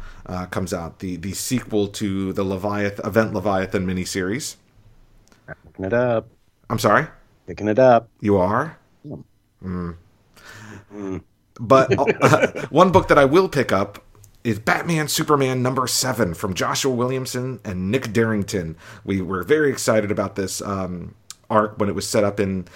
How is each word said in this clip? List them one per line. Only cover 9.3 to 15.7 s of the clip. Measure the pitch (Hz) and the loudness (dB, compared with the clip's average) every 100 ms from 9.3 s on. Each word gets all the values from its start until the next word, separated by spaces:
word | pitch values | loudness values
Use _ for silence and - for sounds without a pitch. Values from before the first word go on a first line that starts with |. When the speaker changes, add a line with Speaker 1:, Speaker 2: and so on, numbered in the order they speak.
| _ _ _ | _ _ _
Speaker 1:
Mm. | 92 90 85 82 _ _ _ - - 107 107 101 - | -10 -8 -8 -12 _ _ _ -20 -20 -20 -20 -20 -18
Speaker 2:
Mm. | 104 98 92 - _ _ - | -12 -10 -10 -12 _ _ -8
Speaker 1:
But, | 113 135 131 131 | 4 6 6 2
uh, | 123 - 135 156 - - - | 2 2 4 4 2 -2 0
Speaker 2:
<laughs> | |
Speaker 1:
<laughs> | |
one | 143 185 | 4 6
book | 175 - | 6 6
that | 147 | 6
I | 139 | 6
will | 170 190 | 6 4
pick | 143 117 | 0 0
up | 98 101 - _ _ - _ | 0 -2 -8 _ _ -20 _
is | 120 107 | -4 -2
Batman | 143 - 170 160 147 | -2 -2 0 -2 0
Superman | - 156 147 131 127 | -2 2 2 2 0
number | 123 | 0